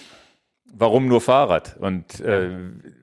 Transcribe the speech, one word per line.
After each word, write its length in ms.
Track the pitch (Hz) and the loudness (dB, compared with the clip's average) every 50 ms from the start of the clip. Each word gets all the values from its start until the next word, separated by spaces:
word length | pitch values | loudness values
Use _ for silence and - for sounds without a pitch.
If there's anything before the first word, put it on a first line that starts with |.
| - - - - _ _ _ _ _ _ _ _ _ _ - | -20 -20 -20 -20 _ _ _ _ _ _ _ _ _ _ -4
warum 340 | 95 113 113 107 131 131 | -2 0 2 2 2 2
nur 140 | 127 123 113 | 4 2 2
Fahrrad? 540 | - - 127 139 143 101 85 78 - - - - | 4 4 2 2 4 2 0 -2 -2 -8 -14 -8
Und, 400 | - 98 92 90 - - - - | -6 -6 -6 -6 -8 -12 -16 -8
äh, 280 | - 117 104 95 92 90 92 92 92 90 - - - - - _ | -4 -2 -2 -2 -2 -4 -8 -12 -14 -16 -18 -20 -20 -20 -20 _